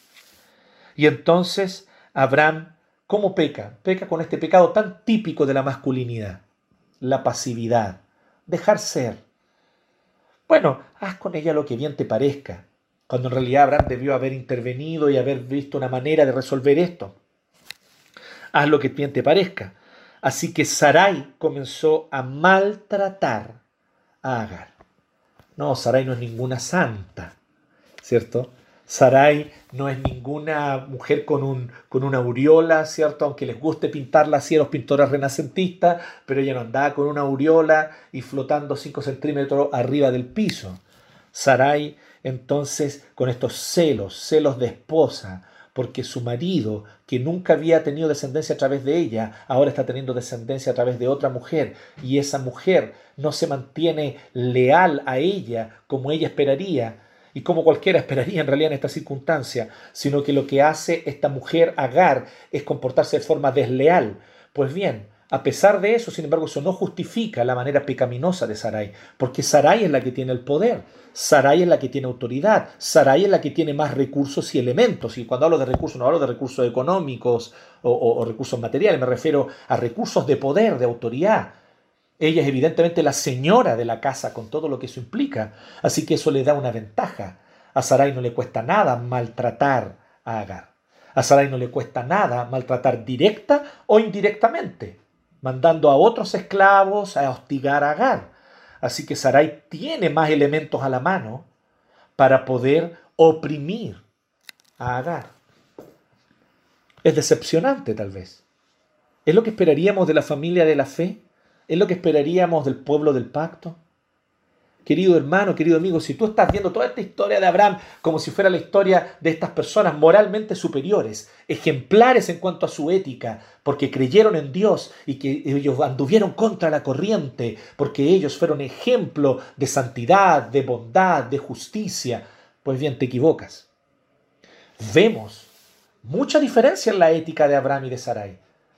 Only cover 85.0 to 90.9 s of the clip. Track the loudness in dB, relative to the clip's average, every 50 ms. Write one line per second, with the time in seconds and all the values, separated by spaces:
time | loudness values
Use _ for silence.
85 | -14 -10 -6 -6 -6 -4 -4 -6 -8 -8 -10 -20 -20 -20 -18 -4 -4 -2 -2 -2
86 | -2 -2 -2 0 0 0 0 2 2 2 0 0 0 -6 -6 -8 -12 -6 _ -6
87 | -4 -4 -8 -12 -14 -14 -16 _ _ _ _ _ _ _ _ -4 2 2 4 4
88 | 4 2 0 -2 -6 -4 -4 -4 -8 -6 -6 -8 -2 0 2 2 2 2 0 -2
89 | -4 -6 -4 -4 -6 -6 -6 -4 -4 -4 -2 0 0 2 2 0 -2 -6 -14 _
90 | _ _ _ _ _ -10 -8 -8 -8 -10 -14 -18 -18 _ _ _ _ _